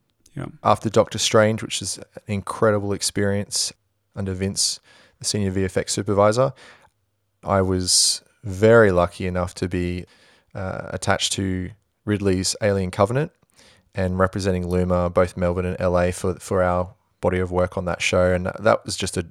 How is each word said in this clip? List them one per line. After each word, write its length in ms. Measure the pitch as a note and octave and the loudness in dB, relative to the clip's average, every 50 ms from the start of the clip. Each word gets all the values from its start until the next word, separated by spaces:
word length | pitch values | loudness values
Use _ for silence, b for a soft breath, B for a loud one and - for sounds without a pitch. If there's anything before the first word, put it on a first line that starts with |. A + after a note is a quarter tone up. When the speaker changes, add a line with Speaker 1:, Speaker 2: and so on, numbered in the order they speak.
| _ _ _ _ _ _ _ | _ _ _ _ _ _ _
Speaker 1:
Yeah. 120 | - - - - - - | -12 -12 -12 -12 -4 2
Speaker 2:
After 240 | G#2+ A2 - - A2 | 2 2 2 2 0
Doctor 300 | - A2+ G2+ - - G#2+ | 2 2 2 2 0 -4
Strange, 440 | - - - A2+ G#2+ G#2+ A2 A2 - | -2 2 4 6 6 4 2 -2 -6
which 200 | - - - G2+ | -8 -8 -8 -6
is 160 | G2 - - | -8 -10 -10
an 240 | - _ _ - _ | -12 _ _ -20 _
incredible 640 | - G#2 G2 F#2 - - - A#2 A2 G#2 G#2 G2+ G2+ G2 | -6 -4 -4 -4 -6 -4 2 2 2 2 2 0 -2 -4
experience 800 | F#2+ - - - G#2 G2+ G2 G2 G2+ G2+ - - - - - - _ _ _ _ _ _ _ _ | -4 -4 -4 -2 0 0 0 0 -2 -4 -6 -6 -6 -6 -6 -8 _ _ _ _ _ _ _ _
under 160 | - G2 F#2+ F#2 | -8 -6 -6 -4
Vince, 480 | F2+ G2 G2 F#2 - - - - - b b b b b b b b | -4 -4 -4 -2 -2 -2 -4 -4 -8 b b b b b b b b
the 60 | - | -8
senior 260 | - - G#2+ G2+ F#2+ | -4 -2 0 0 0
V 140 | F#2 G2 F#2+ | 0 0 -2
F 120 | F2+ - | 0 0
X 160 | F#2+ - - - | -2 -2 -2 -4
supervisor, 600 | A2+ G2+ G#2 G2+ G2 G2+ G#2+ G#2+ A#2+ C3 C#3 - b b b b b b b b _ _ _ _ _ _ _ _ _ - | -4 -2 0 4 4 6 6 6 4 2 0 0 b b b b b b b b _ _ _ _ _ _ _ _ _ -4
I 160 | D#2+ G2 G2 | 0 2 2
was 600 | F#2+ F#2 F#2+ F#2 F#2 F2+ - - - - - - _ _ _ _ - | 2 2 0 -2 0 0 0 2 2 0 -2 -4 _ _ _ _ -12
very 480 | G#2 F#2 F#2 G#2+ A2 A2+ A#2 A2 G2+ | -10 -6 2 6 8 8 8 8 8
lucky 360 | F2+ F2 F2 F2 - - G2 | 6 4 2 2 0 -4 -6
enough 280 | F#2 F2+ F2+ F2+ F2+ - | -4 -2 -2 -4 -4 -6
to 120 | - F#2+ F2+ | -6 -6 -4
be, 380 | F2+ F2+ F2 F2 F2+ F2+ - b b b b b b b b b b | -2 -2 -2 -2 -4 -6 -10 b b b b b b b b b b
uh, 340 | G#2 F#2+ F#2+ - - - - | -10 -8 -8 -8 -8 -10 -8
attached 420 | - F#2+ - G2+ G2 - - - - | -8 -6 0 0 0 0 0 -4 -2
to 360 | - G2 F#2+ F#2 F#2 F2+ F#2+ G#2+ _ _ _ _ _ - | -2 -2 -2 -2 -4 -6 -8 -12 _ _ _ _ _ -4
Ridley's 520 | G#2+ G#2 F#2+ G2+ G2 F#2 F#2 F#2 - - - A2 | -2 -2 0 2 2 2 2 0 -2 -4 -2 0
Alien 280 | G#2 G2 G2 F#2+ F2+ | 0 0 0 -2 -2
Covenant 400 | - - G#2 G2+ B2+ C3+ D#3 - _ _ _ _ b b b b b b b b - | 0 0 0 2 2 -2 -4 -4 _ _ _ _ b b b b b b b b -6
and 240 | - F#2 F#2 F#2 F#2 | -4 -4 -2 2 2
representing 480 | F#2+ F#2+ - G#2 F#2+ G2+ F#2 F2+ F2+ | 0 0 0 -2 -2 0 -2 -2 -2
Luma, 440 | F2 F2+ F2+ F2+ F2+ F2+ F2+ F2+ F2 | -2 0 0 0 2 0 0 0 0
both 260 | F2 F#2 F2+ F2 - | 2 0 0 0 0
Melbourne 300 | F#2+ F2+ F2 F2 F#2 F2+ | -4 -2 -2 -2 -2 -4
and 100 | F2+ F2+ - | -4 -4 -2
L 200 | F#2 F2+ F2 F2+ | -2 0 2 2
A, 120 | F2+ F2+ | 2 0
for, 240 | F2+ - - F#2+ E2+ | -2 -2 -4 -4 -6
for 260 | - - - G#2+ F#2 F2+ | -6 -6 -4 0 0 2
our 320 | F2+ F2+ F2+ F2+ F#2 - _ _ _ _ _ | 2 2 0 -2 -4 -8 _ _ _ _ _
body 180 | - F#2 F2+ F2+ | -2 -2 0 0
of 120 | F#2 F2+ | -2 -2
work 280 | F2+ F2+ F2+ F2+ - F#2+ | 0 0 0 0 -2 -4
on 60 | F2+ | -4
that 160 | F2 E2+ - - | -4 -4 -2 -2
show. 320 | - - F2+ F2+ F2+ F#2 | 0 2 2 4 4 2
And 100 | F2 F2+ | 0 -2
that, 160 | F#2 - - G2+ | -4 -8 -2 2
that 220 | A2 A2+ - - | 2 2 2 0
was 120 | - G2 | -6 -8
just 200 | - - F#2 - | -6 -6 -6 -4
a, 100 | - E2+ - | -6 -8 -8